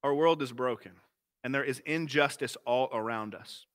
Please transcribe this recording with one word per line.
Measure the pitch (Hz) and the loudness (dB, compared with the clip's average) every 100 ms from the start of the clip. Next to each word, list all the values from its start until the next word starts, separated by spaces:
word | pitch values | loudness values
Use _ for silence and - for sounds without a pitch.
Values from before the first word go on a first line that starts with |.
Our | 143 | 2
world | 143 165 160 | 4 6 4
is | 135 | 0
broken | 120 127 113 - 87 _ _ _ _ 127 | -2 -4 -4 -8 -20 _ _ _ _ -4
and | 139 | -2
there | |
is | 139 131 - | -2 -4 -2
injustice | 156 160 139 147 - 127 - - | -4 0 4 2 2 -6 -6 0
all | 123 131 | 2 2
around | 117 110 113 107 98 | -2 -4 -4 -6 -10
us. | - - - | -16 -18 -20